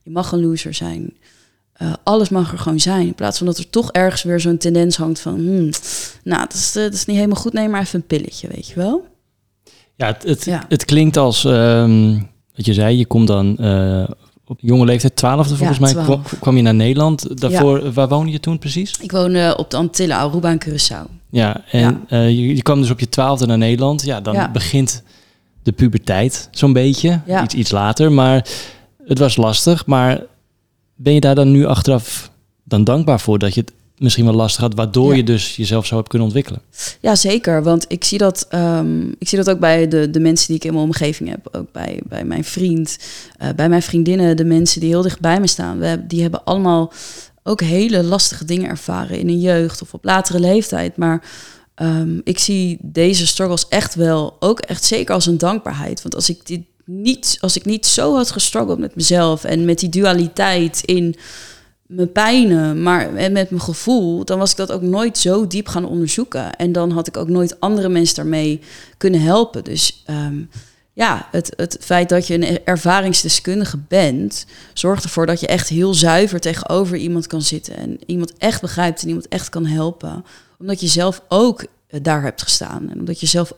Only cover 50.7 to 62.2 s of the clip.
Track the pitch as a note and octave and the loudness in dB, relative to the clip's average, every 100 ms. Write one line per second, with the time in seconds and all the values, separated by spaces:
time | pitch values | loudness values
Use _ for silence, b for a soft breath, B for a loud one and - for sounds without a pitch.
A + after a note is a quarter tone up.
50.7 | F3+ F3+ F3 E3 E3 B B B B B | -4 -6 -2 -2 -2 B B B B B
51.7 | - D#3+ D#3+ E3 E3+ - F3+ - G3 F3+ | -6 -2 -2 -2 -4 -4 -2 0 0 -2
52.7 | E3+ - D#3+ F3 F#3+ E3 - F#3+ E3+ - | -4 -6 0 2 2 0 0 -2 -2 -2
53.7 | G3+ - E3+ E3 D#3+ D3+ - F#3 A#3 - | -2 -2 0 0 0 -2 -2 0 0 -4
54.7 | F3+ - A3+ - F#3 E3+ E3 E3+ G#3+ - | -2 -2 -2 0 0 2 2 0 -2 -6
55.7 | C#3+ C#3+ - - - - E3+ - F3 E3+ | -8 -8 -8 -8 -4 -4 -4 -10 -12 -12
56.7 | _ - F#3 A3+ C4 - - F#3+ - G3+ | _ -16 -4 -2 -2 -2 -2 -2 -2 -2
57.7 | A3 - - D4+ C#4 A#3+ G3 - A3 G3+ | -2 0 0 2 2 0 -2 -2 -2 -2
58.7 | F3 D#3 E3+ D#3+ F3 E3 D#3+ - E3 E3+ | -4 -6 -2 0 2 2 0 -2 0 0
59.7 | E3+ F#3 F3 G3 F3 E3+ - G3 F3+ E3+ | 0 -2 0 2 2 0 0 0 0 -2
60.7 | - - F3+ F3 D#3+ B B B B B | -4 -2 0 0 -4 B B B B B
61.7 | B _ F3+ F3 G#3 | B _ -4 -2 0